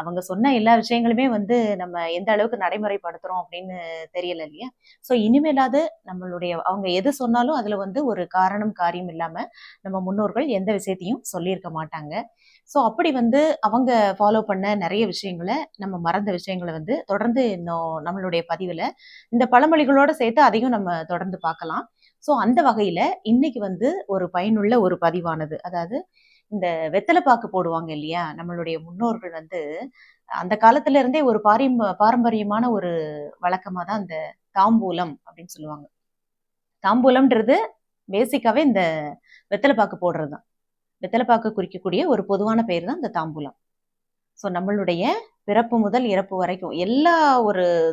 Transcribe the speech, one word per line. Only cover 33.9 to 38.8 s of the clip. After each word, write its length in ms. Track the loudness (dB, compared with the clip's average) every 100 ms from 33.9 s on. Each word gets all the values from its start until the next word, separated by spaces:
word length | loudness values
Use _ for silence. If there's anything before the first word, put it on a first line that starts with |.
| -6
இந்த 140 | -6 -10 -10 -14 _ 2
தாம்பூலம் 540 | 4 4 2 -2 -4 -8 -18
அப்படின்னு 260 | -20 -20
சொல்லுவாங்க. 320 | -16 -14 -14 -18 _ _ _ _ _ _ _ _ _
தாம்பூலம்ன்றது 720 | 0 4 6 6 6 4 4 2 2 -8 _ _ -6
பேசிக்காவே 480 | -2 0 0 0 2 2
இந்த 140 | 2